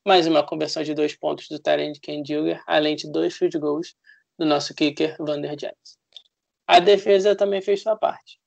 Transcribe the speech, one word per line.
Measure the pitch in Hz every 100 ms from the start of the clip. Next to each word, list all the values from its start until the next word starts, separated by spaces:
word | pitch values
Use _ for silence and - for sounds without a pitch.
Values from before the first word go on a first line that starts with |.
| 202
mais | 185 165
uma | 151 -
conversão | 156 156 160
de | 151
dois | 151 151 -
pontos | 156 147 -
do | 151
tight | 156 147
end | 147 147
Ken | - 147
Dilger, | 143 151 160 160 -
além | 160 151 151
de | 156
dois | 156 170 -
field | 180 170
goals | 147 156 - - _ _ _ -
do | 156
nosso | 147 147 139
kicker | 151 143 156 -
Vander | 151 147 147 147
Jacks. | - - - - _ - _ _ _ _ -
A | 180
defesa | 180 196 196 196 208 196
também | 202 196
fez | 190 202
sua | 220 214
parte, | - - - -